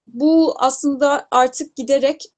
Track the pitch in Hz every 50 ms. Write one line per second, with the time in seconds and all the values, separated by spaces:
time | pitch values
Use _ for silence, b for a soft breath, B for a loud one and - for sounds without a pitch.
0 | _ - 226 240 277 302 320 330 320 294 - - - 262 262 - - 285 277 254
1 | 285 285 285 285 - - - 247 254 254 254 - 311 311 _ - 254 226 277 277
2 | 240 269 302 302 - - _